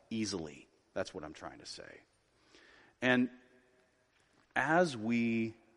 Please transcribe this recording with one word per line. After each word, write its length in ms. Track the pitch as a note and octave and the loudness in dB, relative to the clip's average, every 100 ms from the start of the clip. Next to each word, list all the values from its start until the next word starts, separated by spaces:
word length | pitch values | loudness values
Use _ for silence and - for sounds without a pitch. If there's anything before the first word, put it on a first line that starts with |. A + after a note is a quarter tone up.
| - | -8
easily. 580 | A2+ G#2 F#2+ D#2 C#2 - _ _ | -4 -2 -4 -8 -12 -20 _ _
That's 200 | F#2+ F#2+ | -6 -6
what 100 | F2+ | -8
I'm 100 | D2+ | -12
trying 260 | D#2 E2 B1 | -12 -14 -14
to 60 | - | -16
say. 340 | - G1+ G1+ _ _ _ _ _ - - - - - | -16 -16 -20 _ _ _ _ _ -20 -20 -20 -20 0
And 280 | B2+ B2 B2 - - _ _ _ _ _ _ _ _ _ _ - | 4 4 4 -2 -20 _ _ _ _ _ _ _ _ _ _ -2
as 400 | C3+ E3 F3 A#2+ | 2 4 4 0
we 600 | A2 A#2+ A#2 A2+ A2+ - _ | 0 2 2 0 -2 -6 _